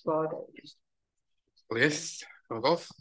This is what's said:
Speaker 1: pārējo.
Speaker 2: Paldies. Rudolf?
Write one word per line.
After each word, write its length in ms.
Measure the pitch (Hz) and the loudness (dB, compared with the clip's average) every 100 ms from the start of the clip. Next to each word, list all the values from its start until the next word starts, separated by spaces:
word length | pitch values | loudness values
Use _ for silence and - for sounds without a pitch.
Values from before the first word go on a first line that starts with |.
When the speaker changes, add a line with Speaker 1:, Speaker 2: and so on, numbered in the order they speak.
| - | 0
Speaker 1:
pārējo. 640 | 156 156 - - - - - _ _ _ _ _ _ _ _ - | 0 0 -4 -12 -16 -20 -20 _ _ _ _ _ _ _ _ -4
Speaker 2:
Paldies. 340 | 113 151 151 - - - - - | 4 4 2 -6 -10 -14 -16 -8
Rudolf? 400 | 113 131 170 - - | 0 2 2 -2 -18